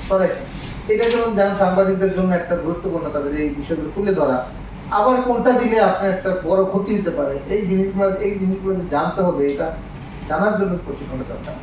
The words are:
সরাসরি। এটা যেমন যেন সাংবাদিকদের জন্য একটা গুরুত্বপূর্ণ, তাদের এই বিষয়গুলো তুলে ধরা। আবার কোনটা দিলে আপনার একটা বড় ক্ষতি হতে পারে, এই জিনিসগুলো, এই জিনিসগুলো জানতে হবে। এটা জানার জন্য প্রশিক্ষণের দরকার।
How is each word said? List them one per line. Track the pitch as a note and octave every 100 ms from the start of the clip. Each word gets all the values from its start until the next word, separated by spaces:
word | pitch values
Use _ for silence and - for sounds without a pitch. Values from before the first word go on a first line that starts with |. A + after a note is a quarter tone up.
| -
সরাসরি। | F#3+ F3+ - - - - - -
এটা | G#3+ A#3
যেমন | A#3 A#3 G3+
যেন | G3
সাংবাদিকদের | G3 F#3 F#3 F#3+ F#3 F#3+
জন্য | F3 F#3
একটা | F3 - F3
গুরুত্বপূর্ণ, | D#3 E3+ F#3+ E3 D3+
তাদের | C#3+ C#3+ D3
এই | D3+
বিষয়গুলো | C#3+ C#3 D#3+ D3+
তুলে | F#3+ G3+
ধরা। | F#3+ C3+ B2+ - - - - -
আবার | - A#3 B3
কোনটা | B3 A3+ A#3+
দিলে | B3 A#3 A3
আপনার | F#3+ F#3 G3
একটা | F3+ F#3+ F3+
বড় | D#3+ F#3+
ক্ষতি | F#3+ G3 F#3+ G#3
হতে | E3+
পারে, | D3 C#3+ C#3 D#3
এই | G#3 F#3+
জিনিসগুলো, | F#3+ F#3+ F#3+ G3 F#3+
এই | G#3 G3
জিনিসগুলো | F#3 F#3+ F#3+ F#3 E3+
জানতে | D3 E3+ G3
হবে। | F3+ D3+ C#3+
এটা | C#3+ D#3+ - - - - - -
জানার | D#3 G#3 F#3+
জন্য | G3 F3
প্রশিক্ষণের | D3 C#3 C#3 C3 -
দরকার। | B2 D3 B2+